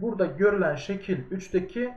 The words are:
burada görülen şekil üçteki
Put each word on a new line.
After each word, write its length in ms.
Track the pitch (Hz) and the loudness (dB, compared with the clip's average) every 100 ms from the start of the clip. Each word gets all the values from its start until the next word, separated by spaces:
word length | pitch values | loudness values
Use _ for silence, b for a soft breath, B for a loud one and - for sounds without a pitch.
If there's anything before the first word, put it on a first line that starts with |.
burada 260 | 226 196 170 | -4 0 0
görülen 480 | 143 202 202 165 | 4 4 6 2
şekil 560 | 139 - 190 - 156 - | 0 -4 -6 -2 -4 -4
üçteki 640 | 185 - 185 185 233 247 | -8 -2 0 0 -2 -4